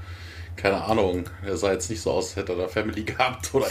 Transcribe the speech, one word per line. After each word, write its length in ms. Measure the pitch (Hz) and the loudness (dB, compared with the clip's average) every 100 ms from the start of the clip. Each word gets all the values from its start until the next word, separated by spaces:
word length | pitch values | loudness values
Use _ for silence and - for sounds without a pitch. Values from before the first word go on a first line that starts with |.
| - - - - - - | -14 -14 -14 -14 -12 0
keine 280 | 98 95 | 2 2
Ahnung, 460 | 104 110 95 90 85 - 98 | 2 4 4 2 -4 -8 -4
er 120 | 92 | 0
sah 140 | 101 | 2
jetzt 180 | 92 - | 2 0
nicht 100 | - | -2
so 100 | - | 0
aus, 180 | 90 92 | 0 0
als 60 | 98 | -4
hätte 160 | 95 | -2
er 40 | 90 | -2
da 80 | 92 | 0
Family 360 | 107 107 104 | 0 0 -2
<laughs> 20 | 104 | -4
gehabt 480 | - 127 123 - | 2 0 0 0
oder 140 | 135 131 | 2 2